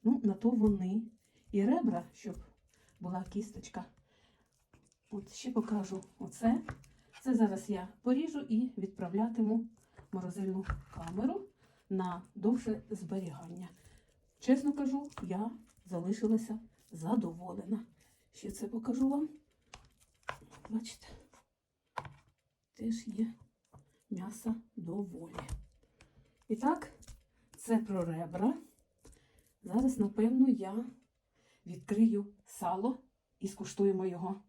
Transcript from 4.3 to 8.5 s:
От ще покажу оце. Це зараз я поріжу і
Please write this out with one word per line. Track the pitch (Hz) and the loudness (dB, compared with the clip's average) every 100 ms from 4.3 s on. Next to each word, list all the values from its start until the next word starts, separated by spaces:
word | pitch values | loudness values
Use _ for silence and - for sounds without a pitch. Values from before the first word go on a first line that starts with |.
| _ _ _ _ - _ _ _ | _ _ _ _ -20 _ _ _
От | 208 - | -10 -10
ще | - 254 | -10 -2
покажу | 220 220 208 190 190 - _ | -2 0 -2 -2 -6 -10 _
оце. | - - 226 - - - - _ _ - | -12 -2 2 2 -2 -12 -16 _ _ -8
Це | 262 226 | 0 4
зараз | 214 190 - | 4 2 -4
я | 190 185 - | -4 -4 -4
поріжу | 247 262 320 294 | 0 2 0 -4
і | - | 0